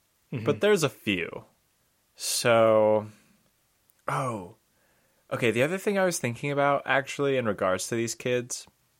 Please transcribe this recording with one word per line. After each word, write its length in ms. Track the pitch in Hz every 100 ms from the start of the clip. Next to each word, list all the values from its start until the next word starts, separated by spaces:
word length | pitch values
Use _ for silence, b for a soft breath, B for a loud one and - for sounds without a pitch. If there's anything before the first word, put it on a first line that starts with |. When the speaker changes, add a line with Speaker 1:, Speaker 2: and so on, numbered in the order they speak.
| _ _ _
Speaker 1:
Mm-hmm. 100 | 139 107
Speaker 2:
but 160 | 135
there's 220 | 202 208
a 60 | 147
few. 560 | - - 92 82 - - _ _ _ _ _ _ _
So, 920 | - - 123 117 113 110 107 107 107 107 b b _ _ _ _ _ _ -
oh. 480 | 143 131 113 90 - _ _ _ _ _ _ _
Okay, 200 | - 123
the 120 | 110
other 140 | 139 190
thing 200 | 214 196
I 60 | 185
was 120 | 170
thinking 320 | 123 117 143
about, 300 | 143 143 143 -
actually, 520 | 131 131 - 143 131
in 80 | 113
regards 420 | 95 95 92 -
to 80 | 117
these 200 | 113 -
kids, 500 | 127 123 123 - - _ _ _